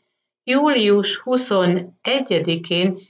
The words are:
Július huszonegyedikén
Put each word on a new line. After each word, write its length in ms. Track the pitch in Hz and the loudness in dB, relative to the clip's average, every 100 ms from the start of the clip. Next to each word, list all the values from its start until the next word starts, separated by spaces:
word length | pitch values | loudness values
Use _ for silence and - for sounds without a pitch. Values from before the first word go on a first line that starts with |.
| _ _ _ _ | _ _ _ _
Július 760 | - 262 302 262 208 202 196 - | -2 2 2 2 4 2 0 -4
huszonegyedikén 1800 | - 254 254 196 180 180 180 - - 269 262 170 170 165 170 175 190 180 - | -2 -2 0 0 2 0 -4 -10 -4 -2 0 -2 0 -4 -2 -2 -2 -2 -12